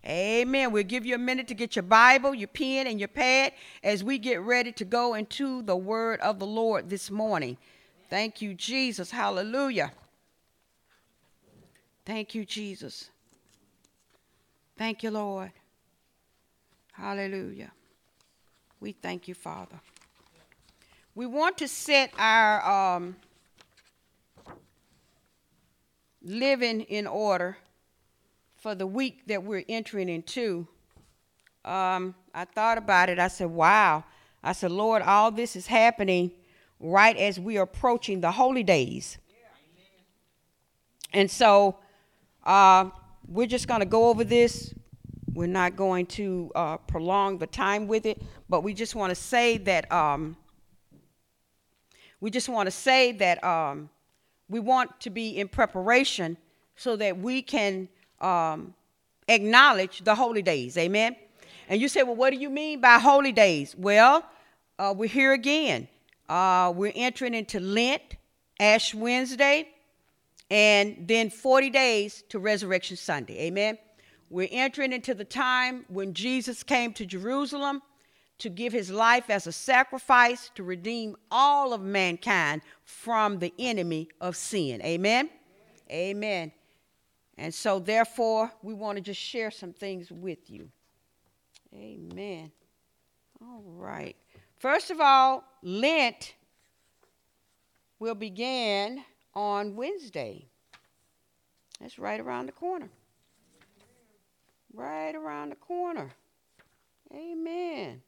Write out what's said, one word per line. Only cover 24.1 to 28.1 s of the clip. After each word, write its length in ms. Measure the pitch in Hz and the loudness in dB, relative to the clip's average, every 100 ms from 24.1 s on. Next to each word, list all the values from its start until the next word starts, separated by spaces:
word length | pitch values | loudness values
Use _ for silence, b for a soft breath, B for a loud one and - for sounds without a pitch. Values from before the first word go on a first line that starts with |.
| _ _ _ - - _ _ _ _ _ _ _ _ _ _ _ _ _ _ _ _ | _ _ _ -20 -20 _ _ _ _ _ _ _ _ _ _ _ _ _ _ _ _
living 580 | - 214 262 269 240 220 | -12 -2 0 2 0 -2
in 240 | 220 208 208 | -4 -6 -6
order 520 | 196 214 185 180 196 _ _ _ _ _ | -4 0 0 -2 -8 _ _ _ _ _